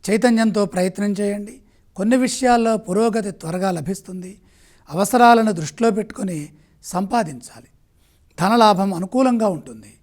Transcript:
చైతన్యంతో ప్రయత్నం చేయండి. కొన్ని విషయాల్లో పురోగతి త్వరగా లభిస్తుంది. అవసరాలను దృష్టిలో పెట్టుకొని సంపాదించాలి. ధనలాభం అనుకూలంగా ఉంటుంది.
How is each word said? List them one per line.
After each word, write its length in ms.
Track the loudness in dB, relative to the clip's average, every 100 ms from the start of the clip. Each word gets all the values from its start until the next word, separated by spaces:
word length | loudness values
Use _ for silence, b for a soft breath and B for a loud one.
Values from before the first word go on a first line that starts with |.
| 0
చైతన్యంతో 560 | 2 2 2 2 0 -2
ప్రయత్నం 380 | 0 -2 -2 -4 -2
చేయండి. 360 | -4 -4 -10 -18 _ _ _ -6
కొన్ని 200 | 0 2 0
విషయాల్లో 480 | 0 2 2 2 -2 -2
పురోగతి 440 | 0 0 0 -6 -10
త్వరగా 280 | -8 -4 -2 -4
లభిస్తుంది. 540 | -6 -8 -10 -14 -14 -18 b b b b _
అవసరాలను 640 | -4 0 6 6 6 4 -2
దృష్టిలో 300 | -6 0 0 0
పెట్టుకొని 400 | -6 -8 -8 -8 -12 b b b -8
సంపాదించాలి. 760 | -6 -2 -2 -2 -8 -18 -20 -20 _ _ _ _ _ _ -4
ధనలాభం 520 | 0 4 4 4 0 -4
అనుకూలంగా 500 | -4 0 2 2 0 -2
ఉంటుంది. 340 | -10 -18 -20 _